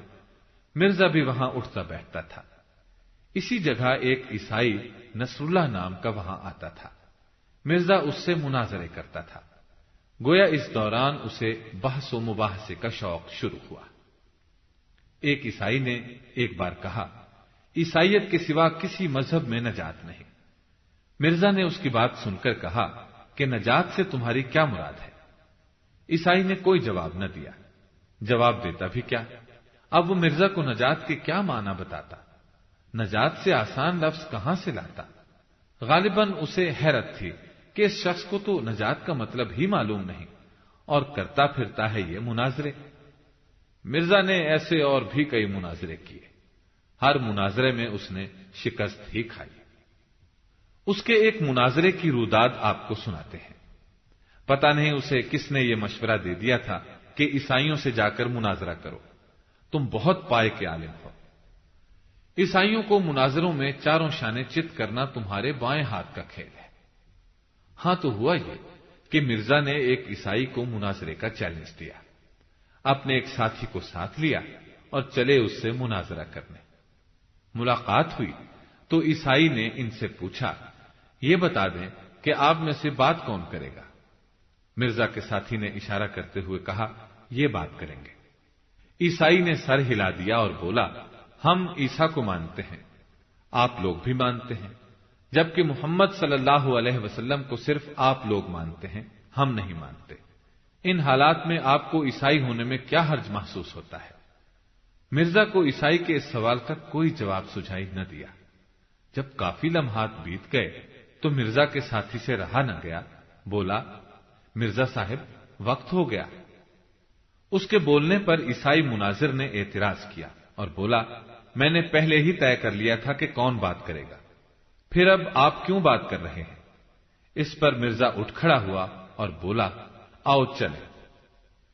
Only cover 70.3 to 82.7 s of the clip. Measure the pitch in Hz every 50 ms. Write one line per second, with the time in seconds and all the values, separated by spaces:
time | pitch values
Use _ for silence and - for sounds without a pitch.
70.3 | 98 117 131 131 - 123 120 123 113 107 101 101 95 - 82 80 78 - 107 110
71.3 | - - 104 82 82 80 76 - - - 85 85 - - - _ _ _ _ _
72.3 | _ _ _ _ _ _ _ _ _ _ - 135 139 135 - 135 131 127 117 -
73.3 | - - 113 113 - - 92 - - 90 - - - 85 87 - - 147 156 156
74.3 | 117 87 82 - - - - - - - _ _ - 139 135 - - 135 120 127
75.3 | 143 131 117 101 - - - 113 120 127 127 117 110 95 85 - 87 78 76 -
76.3 | - 76 - - 80 - - _ _ _ _ _ _ _ _ _ _ _ _ _
77.3 | _ _ _ _ - 113 120 123 120 110 110 - 101 127 160 - - - 120 80
78.3 | - - - - - - - - _ _ _ - 160 165 143 156 151 - - 139
79.3 | 131 147 165 160 135 110 110 117 113 131 127 110 110 - 113 98 - - 90 -
80.3 | - - 127 98 76 - - - - - - - _ _ _ _ _ _ 127 139
81.3 | 175 185 180 160 - 107 98 95 87 87 92 95 - - - - - - - 147
82.3 | 147 135 139 151 165 160 160 156